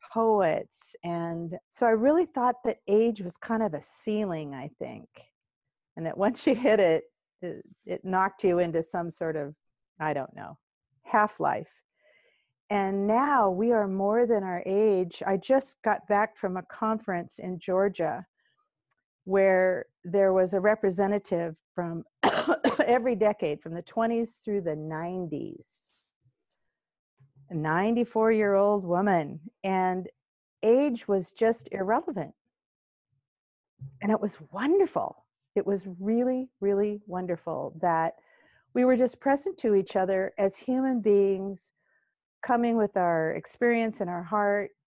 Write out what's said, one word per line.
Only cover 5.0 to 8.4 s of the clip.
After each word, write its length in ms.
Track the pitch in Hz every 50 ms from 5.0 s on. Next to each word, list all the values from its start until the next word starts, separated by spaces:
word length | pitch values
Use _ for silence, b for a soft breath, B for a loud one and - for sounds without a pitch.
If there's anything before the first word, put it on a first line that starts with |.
| 117 _ _ - - _ _ _ _ _ _ _ _ _ _ _ _ _ _
And 100 | - 165
that 120 | 160 - -
once 280 | 196 202 240 - -
you 80 | 311 247
hit 240 | 226 254 214 220 208
it, 260 | 190 165 160 - - _ _ _ _ _ _ _
it, 220 | 180 170 - - - - 190 _ _
it 200 | - 185 - -
knocked 400 | 190 190 185 190 196 - -